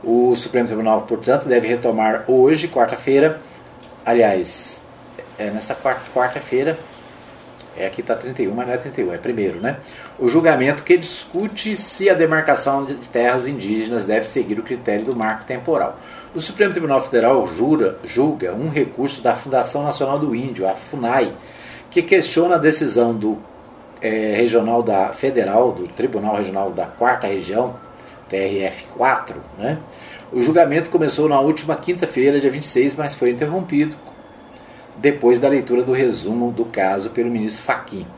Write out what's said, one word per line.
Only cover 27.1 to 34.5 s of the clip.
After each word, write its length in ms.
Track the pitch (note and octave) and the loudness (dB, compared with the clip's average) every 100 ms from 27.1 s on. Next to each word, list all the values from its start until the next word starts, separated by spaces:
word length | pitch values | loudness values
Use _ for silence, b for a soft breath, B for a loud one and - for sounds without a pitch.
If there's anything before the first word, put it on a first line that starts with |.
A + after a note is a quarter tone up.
| A#2 G2+ | 2 -2
Região, 500 | G2 E2+ G#2+ B2+ - - B B B - | -4 -2 -2 -2 -6 -18 B B B -6
T 80 | F#2+ | -4
R 240 | G2 G2+ | -2 -2
F 220 | F#2+ - - - | -4 -6 -16 0
quatro, 440 | C3 B2 - - - F2+ | 2 2 -4 -14 -16 -8
né? 200 | A2+ D#3 - B B B B | -6 -6 -10 B B B B
O 100 | B2+ | 0
julgamento 460 | B2 E3 D3 D3+ E3 | 2 4 4 2 0
começou 400 | E3+ D3+ - D3+ | 0 0 2 2
na 120 | C#3 | 4
última 360 | C#3+ D3+ D3+ D3+ | 2 0 -2 -4
quinta-feira, 640 | - F3 E3+ - C#3 C#3+ | -4 -2 -2 2 4 4
dia 100 | C#3 | 2
vinte 140 | C#3 | 0
e 20 | - | -2
seis, 300 | B2 C#3 C#3 | 2 2 0
mas 180 | C#3+ | -6
foi 160 | - B2 | 0 0
interrompido 640 | A#2+ D3+ F#3 F3 D3 D#3 - - - - - - | 0 -2 -4 0 0 0 -4 -18 -20 -20 -20 -20